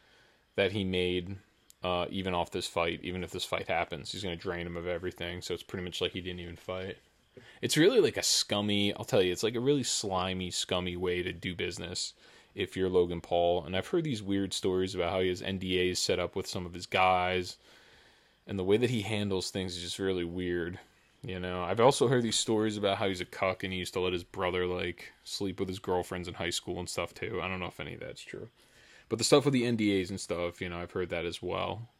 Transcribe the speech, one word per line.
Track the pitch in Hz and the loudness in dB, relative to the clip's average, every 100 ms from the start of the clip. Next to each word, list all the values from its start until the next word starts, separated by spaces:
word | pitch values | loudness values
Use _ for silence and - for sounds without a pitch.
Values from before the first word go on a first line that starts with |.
| _ _ _ _ _ | _ _ _ _ _
that | - 98 | 0 2
he | 104 | 2
made, | 95 92 90 90 87 98 - _ _ - | 0 2 2 0 -2 -10 -14 _ _ -8
uh, | 90 87 87 | -2 -2 -2
even | 95 95 | -4 -2
off | 87 82 | -2 0
this | 92 - | -2 -4
fight, | - 85 85 | 0 0 -2
even | - 90 | -6 -6
if | 87 | -6
this | 92 | -6
fight | - - - | -4 -4 -2
happens. | 85 85 80 - | -2 -2 -6 -8
He's | - | -8
gonna | 98 85 | -6 -4
drain | 98 87 87 | -4 -4 -4
him | 85 | -4
of | 87 | -4
everything. | 85 90 - 85 87 | -4 -4 -6 -8 -8
So | - | -6
it's | 85 | -6
pretty | - 98 | -6 -8
much | 90 - | -6 -2
like | 90 | -2
he | 95 | -2
didn't | 90 90 | -6 -8
even | 87 | -10
fight. | 85 - 92 95 - _ _ _ - - - | -12 -8 -6 -6 -10 _ _ _ -20 -20 -6
It's | 120 151 | 0 6
really, | 175 254 | 6 8
like, | 143 95 | 6 4
a | |
scummy, | - - - 104 104 101 101 | 2 2 2 2 4 4 2
I'll | - | 0
tell | - 113 | 2 4
you, | 92 | 6
it's, | 90 | 4
like, | 107 | 0
a | 120 | 2
really | 131 147 | 2 2
slimy, | 120 - 104 92 92 92 90 | 2 -2 0 0 0 -2 -2
scummy | - - 92 90 87 | -4 0 0 0 0
way | 90 90 | 0 0
to | 90 | -2
do | 85 98 | -4 -6
business | 90 90 87 87 92 - - - - - | -4 -4 -4 -8 -6 -8 -10 -20 -20 -18
if | 101 95 95 | -6 -4 0
you're | 92 | 4
Logan | 90 87 87 | 6 4 2
Paul. | - 87 87 87 | 0 4 4 4
And | 73 92 | 0 -2
I've | - | 0
heard | 175 | 0
these | 156 113 | 0 -4
weird | 98 98 95 | 0 0 0
stories | - 98 92 95 | 0 0 2 0
about | 98 85 | 0 0
how | 95 | 2
he | 92 | 2
has | 90 | 0
N | - 95 | -2 -4
D | 92 90 90 | 0 2 2
As | 90 | 2
set | - 90 | 0 0
up | 87 98 | 0 -2
with | 92 | -4
some | 101 87 | -6 -6
of | |
his | 87 87 | -8 -2
guys. | 95 92 92 90 92 90 - - - - - - _ _ _ - | 4 6 6 4 0 -2 -10 -20 -20 -20 -20 -20 _ _ _ -6
And | 101 | -2
the | |
way | 92 107 | 4 4
that | 120 | 4
he | 117 | 0
handles | 101 107 104 95 - | -2 -2 0 -2 -2
things | 101 92 90 | -4 -4 -6
is | |
just | 87 - | -8 -2
really | 95 92 | 0 0
weird. | 87 87 90 87 85 92 - _ _ _ | -2 -2 -2 0 -2 -6 -14 _ _ _
You | - 92 | -8 -6
know, | 90 90 | -4 -2
I've | 87 101 | 0 6
also | 120 135 120 | 6 6 4
heard | 127 | 4
these | 117 - | 2 0
stories | - 110 110 104 | 2 2 2 2
about | 101 98 | 0 2
how | 101 | 0
he's | 92 | -2
a | 90 | -6
cuck | - 95 92 | -2 0 0
and | 95 | -4
he | 92 | -4
used | 90 | -4
to | 95 | -2
let | 90 | 0
his | 90 | -2
brother, | 87 95 92 90 90 | -6 -4 -2 0 0
like, | 90 87 87 - - | -2 -4 -6 -14 -18
sleep | - - 101 92 | -12 -4 -4 -2
with | 95 | -4
his | 95 | -4
girlfriends | - 90 85 92 87 | 0 0 0 -6 -6
in | |
high | - 85 | -4 -4
school | 87 - 90 | -4 -4 -6
and | 87 | -4
stuff, | - 87 | -4 -6
too. | - - 90 | -6 -6 -4
I | 87 | -4
don't | 92 | -4
know | 87 | -6
if | - | -8
any | - | -12
of | 87 | -10
that's | - - | -12 -12
true. | - - 117 _ _ - - - _ | -12 -12 -14 _ _ -20 -20 -20 _
But | 113 | -2
the | |
stuff | 117 147 | 6 6
with | 139 | 6
the | 131 120 | 2 2
N | 117 | 2
D | 104 98 | 4 4
As | 90 | 0
and | 95 | -6
stuff, | - 87 87 - | -4 -2 -2 -4
you | 92 | -8
know, | 87 | -6
I've | 87 | -6
heard | 98 90 | -4 -2
that | 87 85 | -2 -4
as | 82 | -4
well. | 90 92 92 101 117 | -4 -2 -2 -4 -10